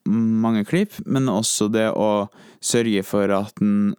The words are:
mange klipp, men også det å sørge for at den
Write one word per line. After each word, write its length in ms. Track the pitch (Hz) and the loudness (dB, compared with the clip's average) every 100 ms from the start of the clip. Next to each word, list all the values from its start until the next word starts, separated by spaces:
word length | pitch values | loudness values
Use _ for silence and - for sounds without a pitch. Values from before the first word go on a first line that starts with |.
| - | -2
mange 560 | 110 113 110 113 110 101 | 0 2 0 0 0 0
klipp, 240 | 175 208 - - | 0 -2 -6 -4
men 200 | 135 131 | -2 0
også 400 | 101 113 - 107 | 0 -2 -2 0
det 180 | 110 110 | 2 0
å 400 | - 107 104 101 - - - | 0 0 0 -2 -10 -20 -12
sørge 400 | - 120 117 101 | -2 0 2 0
for 280 | 95 104 98 | 0 0 2
at 220 | 98 104 - | 0 -2 -2
den 380 | 104 101 101 | 0 2 0